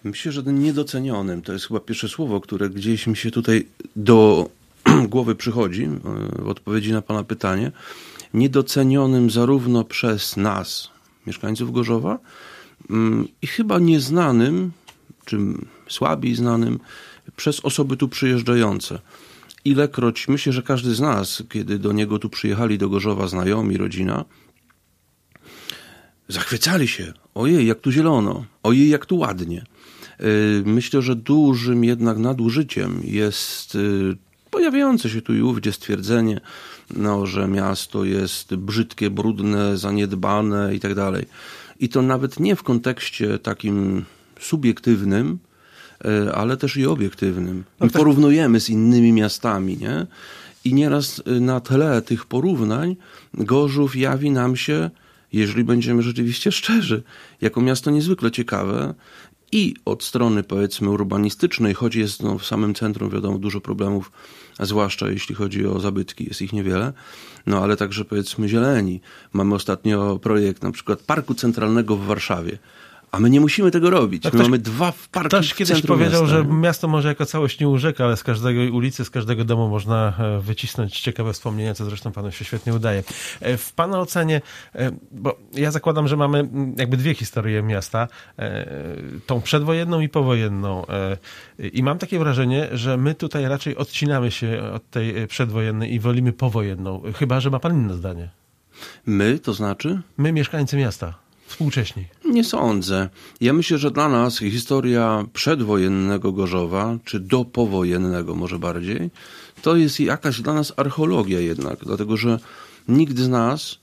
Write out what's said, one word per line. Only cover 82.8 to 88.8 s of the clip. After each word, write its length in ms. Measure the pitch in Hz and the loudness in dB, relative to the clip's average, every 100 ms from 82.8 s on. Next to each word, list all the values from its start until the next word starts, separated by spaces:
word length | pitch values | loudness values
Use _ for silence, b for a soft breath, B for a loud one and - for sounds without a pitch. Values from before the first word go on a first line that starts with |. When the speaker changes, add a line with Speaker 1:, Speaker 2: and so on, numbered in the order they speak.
| 110 101 92 B B B | 0 -2 -4 B B B
Speaker 2:
E, 160 | - 123 | -4 -4
w 160 | - | -4
pana 280 | - 170 190 | -2 -2 0
ocenie, 400 | 180 180 160 151 B B B | -2 -2 0 0 B B B
e, 160 | - 127 - - | -6 -4 -6 -16
bo 260 | - 127 - 104 | -6 -6 -6 -10
ja 180 | 135 151 | -4 -2
zakładam, 380 | 151 170 156 147 | 0 0 2 2
że 80 | 147 | 2
mamy, 220 | 143 147 | 2 2
m, 360 | 143 135 131 127 | 0 -4 -4 -2
jakby 180 | 123 131 | 0 0
dwie 180 | 147 | 0
historie 480 | - 110 120 110 107 | -2 -4 -4 -2 0
miasta, 460 | 107 101 - 113 120 B B - | 0 -2 -2 -4 -4 B B -10
e, 280 | 110 101 92 69 | -8 -8 -8 -10